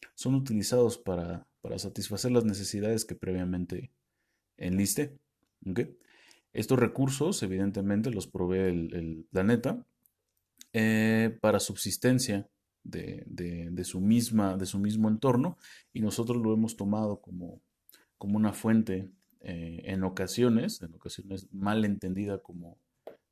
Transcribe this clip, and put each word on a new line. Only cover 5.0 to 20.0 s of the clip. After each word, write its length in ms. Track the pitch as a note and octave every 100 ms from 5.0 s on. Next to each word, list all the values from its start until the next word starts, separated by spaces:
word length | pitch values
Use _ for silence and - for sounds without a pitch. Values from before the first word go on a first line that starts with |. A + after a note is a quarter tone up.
| C#3 - _ _ _ _ F#2+
¿ok? 140 | F2+ - - _ _ - _ _
Estos 260 | - A2 C3
recursos, 640 | A#2 - C3+ C3+ D3+ G3+
evidentemente, 720 | G2 F#2 G2+ G2 G2 G2+ A#2+
los 160 | G#2 -
provee 320 | F#2 F2+ F#2
el, 340 | F#2+ F2 E2
el 320 | F2 E2 D#2+ -
planeta, 560 | F#2 G2 A#2+ C3+ A#3+ - _ _ _ _ _ _ _ -
eh, 640 | A2+ A2 A2 A2 A2+ A2+ A2+
para 180 | G#2+ G#2
subsistencia 920 | - G2+ G#2 - B2 B2+ - G2+ G2+ _ _ _
de, 400 | - F2 - - -
de, 440 | E2+ F2 E2+ E2+
de 120 | F2+
su 160 | F2+ F#2
misma, 560 | G2 A#2 A#2 A2 G2 F#2+
de 80 |
su 140 | F#2+ G2+
mismo 300 | G#2 A2 A2
entorno, 500 | A2 C#3 B2 E3 F3 - - _
y 80 | -
nosotros 400 | G#2+ G#2 A#2 A#2+
lo 140 | A2
hemos 220 | A2 A2 -
tomado 440 | G2+ G#2 G#2+ G2+
como, 400 | - F2+ F2 - _ _ _ - _ _
como 180 | G2 G#2+
una 160 | G#2+
fuente, 580 | G2+ A2+ A2+ A2 F#2 - - _ _
eh, 420 | - E2+ E2 E2+
en 220 | - F#2+